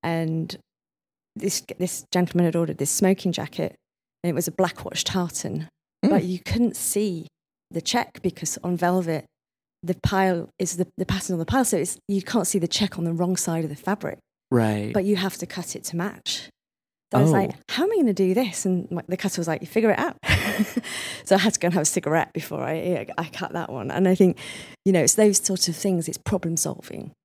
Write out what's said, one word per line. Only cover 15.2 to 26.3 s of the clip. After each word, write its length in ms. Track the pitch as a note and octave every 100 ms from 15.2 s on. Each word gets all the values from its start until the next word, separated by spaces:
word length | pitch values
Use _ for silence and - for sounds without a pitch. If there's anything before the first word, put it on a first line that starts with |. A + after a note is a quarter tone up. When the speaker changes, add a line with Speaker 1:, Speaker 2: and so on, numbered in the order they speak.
| F#3+ -
Speaker 1:
to 80 | F3
cut 280 | - E3+ -
it 80 |
to 120 | - E3+
match. 520 | F#3 - - - - _ _ _ _ _ _
So 60 | -
I 40 |
was 80 | D3+
Speaker 2:
Oh. 20 |
Speaker 1:
like, 200 | D#3 - - -
"How 140 | -
am 60 | F4+
I 40 | A4
gonna 160 | C4
do 220 | F#3+ F#3+
this?" 320 | F#3 B3 - F#3+
And 220 | F3+ -
my, 120 | F3 -
the 80 | F3+
cutter 240 | G3 -
was 80 | E3
like, 120 | D#3
"You 40 | -
figure 240 | A3+ A3
it 80 | -
out." 180 | E4 -
<laughs> 40 | - - - - G#3+ - - - - -
So 100 | -
I 40 | G3
had 120 | G3+
to 60 | -
go 60 | F3
and 80 |
have 80 | F3
a 20 |
cigarette 480 | D#3 - D3 D#3+ -
before 300 | - - C#3+
I, 440 | B2+ D#3+ F3+ D#3+ - -
I 60 | E3
cut 260 | - F3+
that 180 | E3 -
one. 200 | B2+ G#2
And 180 | - F#3+
I 60 |
think, 240 | F#3 F#3 - - - - - G3
you 60 |
know, 100 | F#3
it's 120 | D3
those 300 | - G#3+ F#3+
sorts 240 | - F#3+ -
of 80 | D#3+
things. 320 | G3 F3+ D#3+
It's 80 | -
problem 400 | -